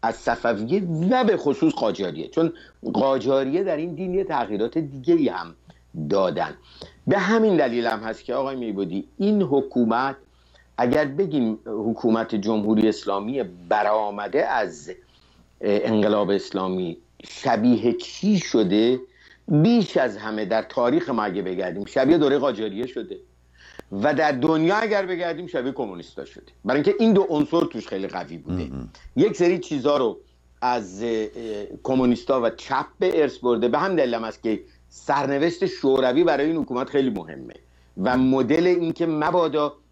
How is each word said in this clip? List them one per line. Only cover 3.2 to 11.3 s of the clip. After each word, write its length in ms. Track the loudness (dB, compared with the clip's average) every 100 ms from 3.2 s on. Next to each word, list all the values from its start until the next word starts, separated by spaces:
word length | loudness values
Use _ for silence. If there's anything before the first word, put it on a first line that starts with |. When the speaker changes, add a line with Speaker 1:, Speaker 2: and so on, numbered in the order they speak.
| 2 2 2 -2
Speaker 1:
در 120 | -2 -2
این 180 | -4
دین 200 | -6 -4
یه 100 | -2
تغییرات 540 | -2 -4 -4 -2 -2 -2
دیگه‌ای 500 | -6 -6 2 4 4
هم 260 | -2 -10 -16 -20 -20 _ -10 -2
دادن. 440 | 0 0 0 -4 -6 -20 -20 -20 -10 0
به 120 | 2
همین 380 | 4 4 4 4
دلیل 300 | 2 2 0
هم 120 | -2
هست 240 | -6 -8
که 100 | -4
آقای 220 | -4 -2 -4
میبودی 520 | -6 -4 -4 -4 -8 _
این 240 | 0 2
حکومت، 720 | 2 2 0 0 2 2 0 -6 _ _ _ _ _ -2
اگر 260 | 2 2
بگیم 540 | 0 -2 -2